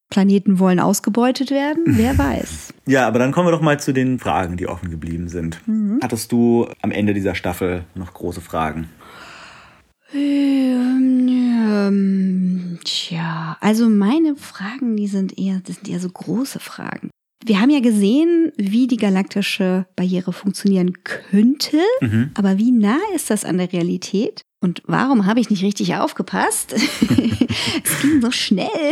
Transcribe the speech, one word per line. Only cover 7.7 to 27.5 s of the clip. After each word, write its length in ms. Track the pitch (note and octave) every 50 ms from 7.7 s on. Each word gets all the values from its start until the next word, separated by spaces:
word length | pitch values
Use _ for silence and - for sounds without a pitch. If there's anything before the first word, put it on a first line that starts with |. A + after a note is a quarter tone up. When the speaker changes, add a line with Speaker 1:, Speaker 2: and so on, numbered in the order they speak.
| F2+ F2 E2+ - -
Speaker 2:
noch 180 | F#2+ F#2 F2+ -
große 280 | - - F2+ E2+ F#2
Fragen? 480 | E2 - - E2 D#2+ D#2 D2+ D#2+ E2 - - - - - - - - - - - - - - - - - - _ _ _ _ _ _ _ -
Speaker 1:
Ähm, 1120 | C#4 C#4+ C#4+ C#4+ C#4+ C#4 C#4 C#4 C4+ C4 B3+ B3+ B3 B3 B3+ C4 C4 C4 C4 B3+ B3+ B3+
ähm, 1500 | B3+ B3+ B3+ B3 A#3+ A#3+ A#3 A3+ G#3+ G#3+ G3+ G3+ G3+ G3 G3 G3 F#3+ G3 F#3+ F#3+ F#3+ F#3 F#3 F#3 F#3 F3+ F3+ F3+ F3 E3+ E3+ -
tja, 720 | - - - - - E3+ E3 E3 E3 D#3+ E3 E3 D#3+ D#3+ -
also 280 | - G3+ A3 A3 A#3 A3+
meine 460 | G#3+ G3+ G3 G3+ C4+ E4 E4 D#4 C#4+
Fragen, 600 | C#4 - - - - F#3+ G3+ A#3+ C4+ C4 A#3 A3
die 120 | G#3 G#3
sind 300 | G3+ G3+ G3 F#3+ F3+ - -
eher, 220 | F#3 F#3+ F#3+ F#3 F#3
das 120 | F3+ F3+
sind 120 | - - -
eher 100 | F3 F3
so 100 | F3+ F3+
große 500 | F3+ - - - E3+ A3 C4+ - - -
Fragen. 500 | - - - - - - - - - - - _ _ _ _ _ -
Wir 140 | A3+ G#3+ F#3
haben 120 | A3 C4+
ja 100 | D4+ C#4+
gesehen, 680 | A#3 B3 A3 G#3 G3 G3 A#3 C#4+ E4 E4+ F4 E4 E4 D#4 -
wie 320 | - G3+ F#3+ G3+ A#3 C4
die 80 | B3 B3+
galaktische 880 | A3 G#3+ G3+ F#3+ F#3 G3 - - G3+ G3 - - - G3 F#3 F#3 F#3 F#3 - _
Barriere 340 | - F3+ F3+ F#3 F3 - -
funktionieren 720 | F3 - - G3+ F3+ - - G3+ G3 F#3 F3 F3+ F3 - _
könnte, 720 | - - - - - - G3+ G#3+ B3 C#4+ - - - - D4+ F4 G#4+ B4 C5+
Speaker 2:
Mhm. 320 | - A2+ G#2 A2 B2 D3+ -
Speaker 1:
aber 220 | - G3+ F#3+ F#3+
wie 140 | F#3+ A3 B3
nah 280 | B3+ A#3 G#3 G3+ A3+ D#4 G4+ G#4 F#4+
ist 140 | D4+ - -
das 140 | A3+ G#3 -
an 140 | - -
der 160 | F3+ F#3 F3+ -
Realität? 680 | F3 E3+ F3 F3+ F3+ - - - F#3+ A3+ - - - - _ _ _
Und 200 | - F3+ E3 - -
warum 400 | - E3 E3 A3 C4 C#4 A3 G3
habe 160 | F#3 A3+ B3+
ich 80 | A3+ -
nicht 140 | G#3+ E3+ F#3
richtig 320 | G3+ G#3 - G#3+ F3 D3+
aufgepasst? 800 | F3+ C#4+ D#4 - - F#3 - - - - A4 - - - - - -
<laughs> 60 | - - - - - - - - - A#3 A2 A2 B3 -